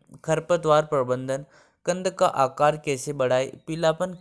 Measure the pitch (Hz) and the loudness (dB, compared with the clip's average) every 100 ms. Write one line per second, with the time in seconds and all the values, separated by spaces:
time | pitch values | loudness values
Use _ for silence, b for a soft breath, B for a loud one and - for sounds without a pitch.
0 | _ - - 156 156 170 156 151 156 143 | _ -14 -4 -4 0 0 4 2 2 -2
1 | 123 127 131 135 - b b b - 180 | 0 -4 -4 -6 -8 b b b -4 -4
2 | 185 185 180 - 135 - 147 156 156 131 | -4 0 0 2 0 2 2 2 -4 -6
3 | 147 143 127 127 131 - - 160 160 160 | -4 -2 0 0 -2 -8 -10 -2 0 0
4 | 185 175 | -4 -6